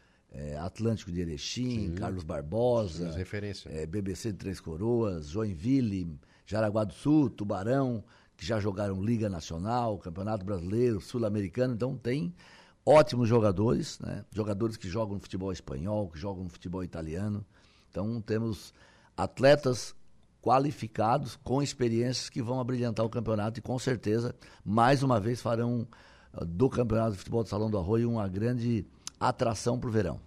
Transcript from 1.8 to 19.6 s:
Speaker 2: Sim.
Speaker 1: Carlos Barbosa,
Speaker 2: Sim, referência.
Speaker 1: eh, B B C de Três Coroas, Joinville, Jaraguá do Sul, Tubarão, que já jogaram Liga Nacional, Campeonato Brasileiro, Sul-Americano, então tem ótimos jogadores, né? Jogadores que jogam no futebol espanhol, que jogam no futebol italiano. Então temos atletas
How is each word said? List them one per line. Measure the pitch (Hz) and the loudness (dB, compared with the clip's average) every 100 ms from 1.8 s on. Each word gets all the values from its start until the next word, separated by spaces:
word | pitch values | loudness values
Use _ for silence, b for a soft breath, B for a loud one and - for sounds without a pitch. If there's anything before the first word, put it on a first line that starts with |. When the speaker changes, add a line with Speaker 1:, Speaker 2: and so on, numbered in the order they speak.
| 82 | -4
Speaker 2:
Sim. | |
Speaker 1:
Carlos | 87 95 92 | -4 -4 -6
Barbosa, | 78 80 73 107 123 120 101 82 87 | -6 -8 -4 0 2 2 0 -4 -6
Speaker 2:
Sim, | 80 | -4
referência. | 92 104 101 92 - | -6 -6 -6 -10 -10
Speaker 1:
eh, | 78 78 | -8 -4
B | 104 | -4
B | 98 | -4
C | 87 113 | -4 -6
de | 90 | -6
Três | 95 90 | -6 -8
Coroas, | - 80 110 120 110 87 73 | -8 -4 0 2 0 -2 -6
Joinville, | 92 110 80 107 135 117 98 85 73 b b - | -4 -4 -2 2 2 2 -2 -4 -8 b b -6
Jaraguá | 104 110 107 | 0 0 2
do | 107 | -2
Sul, | - 139 151 127 | -2 4 4 4
Tubarão, | - 104 98 101 135 135 113 - b b - | 0 -4 -2 0 2 2 -2 -8 b b -14
que | |
já | - 113 | -2 0
jogaram | 101 95 101 95 | 0 0 -2 0
Liga | 104 117 107 | 0 0 0
Nacional, | 87 - 82 101 123 117 101 | -4 -6 -6 -2 0 0 -2
Campeonato | 92 85 101 110 | -6 -6 -4 -4
Brasileiro, | 92 98 87 110 123 101 | -4 -4 -2 2 2 2
Sul-Americano, | - 123 113 104 95 120 127 | -2 -2 0 0 -2 0 -2
então | 113 123 139 | 0 -4 -4
tem | 117 139 175 175 B B B B | -4 -4 -4 -8 B B B B
ótimos | - 151 151 123 117 | 8 8 8 4 6
jogadores, | 120 107 90 110 139 151 - | 6 6 4 4 2 0 -8
né? | - 95 104 | -8 -8 -8
Jogadores | - 107 98 113 104 | -4 -2 0 -2 -2
que | 92 | -6
jogam | 104 107 | -4 -4
no | 101 | -6
futebol | - 98 95 | -8 -6 -4
espanhol, | 90 - 67 90 107 95 | -6 -8 -6 -2 -2 -4
que | 78 | -6
jogam | 101 92 | -8 -6
no | 90 | -8
futebol | - 90 92 | -10 -8 -6
italiano. | 87 82 80 80 104 104 98 b b b b | -6 -8 -6 -4 -4 -4 -6 b b b b
Então | - 104 117 | -6 -4 -4
temos | 104 110 113 98 - b b b b - | -2 -2 -2 -4 -10 b b b b -4
atletas | 92 - 131 147 | -4 4 8 8